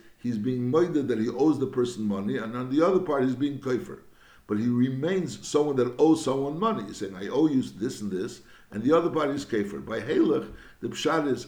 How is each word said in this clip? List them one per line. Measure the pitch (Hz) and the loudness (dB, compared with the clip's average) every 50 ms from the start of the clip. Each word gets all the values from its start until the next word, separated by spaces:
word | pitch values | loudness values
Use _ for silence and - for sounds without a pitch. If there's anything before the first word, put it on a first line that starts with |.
| - - - _ | -20 -20 -16 _
he's | - 120 117 | -6 -4 -2
being | 107 104 127 127 123 123 123 | -2 -2 -2 -2 0 0 2
moided | 135 160 175 175 156 151 131 117 | 2 2 2 2 2 0 0 0
that | 120 110 | 0 0
he | 110 123 | 0 -2
owes | - 120 139 160 147 123 | 0 2 4 4 4 2
the | 131 | 0
person | - - 127 123 120 - 107 107 | -2 0 0 0 0 -2 -2 -2
money, | 104 98 95 98 110 131 | -2 -2 -2 -2 -2 -4
and | 123 110 110 117 | -4 -4 -6 -6
on | 123 127 127 | -6 -4 0
the | 135 151 165 | 2 4 4
other | 185 190 185 | 4 4 2
part, | 185 156 147 135 127 | 2 0 0 2 2
he's | 131 123 | 0 0
being | 117 143 143 139 131 | 0 -2 -2 -2 -4
kofar. | - 131 123 110 - - - - - - - _ - - - - _ - | -4 -2 -2 -2 -4 -6 -12 -16 -18 -20 -20 _ -20 -20 -20 -14 _ -4
But | 107 104 | -2 0
he | 113 120 | 0 2
remains | 120 120 123 135 131 135 143 170 190 185 170 135 104 - - | 2 4 2 2 2 0 -2 0 0 0 -2 -4 -6 -10 -6
someone | - - 147 147 147 135 | 0 2 2 2 2 2
that | 127 120 123 - - | 0 0 0 2 4
owes | 151 160 156 156 - | 4 6 6 4 2
someone | 131 135 139 139 143 151 165 | 0 0 0 -2 -2 -2 0
money. | 208 226 214 123 104 | 0 0 0 -2 -4
He's | 104 101 - | -8 -10 -8
saying, | 107 98 95 | -8 -8 -8
"I | 90 98 - | -8 -8 -4
owe | 120 135 160 | 0 2 4
you | 156 139 127 110 | 4 4 2 0
this | - - 87 101 135 - - 104 | -2 -4 -6 -6 -6 -4 -6 -6
and | 98 | -4
this," | 92 90 101 - - - - - - - - - | -4 -2 -4 -4 -8 -12 -20 -20 -20 -20 -18 -12
and | - 104 110 | -6 -2 2
the | 135 160 | 4 4
other | 170 170 165 | 4 4 4
party | 131 156 151 139 139 | 0 0 0 0 -2
is | - - | -4 -4
kafir. | - 120 107 101 101 80 71 | -2 -2 -2 -2 -2 -4 -10
By | - 113 110 117 | -8 -8 -6 -6
Halach, | 107 127 165 - 165 170 143 107 - - - - - - - - | -4 0 2 2 4 4 2 0 -2 -6 -12 -18 -20 -20 -16 -12
the | - 120 | -10 -10
pshat | - - - 151 160 160 147 | -6 -2 -2 0 0 0 0
is, | 143 123 123 - | 0 -2 -2 -4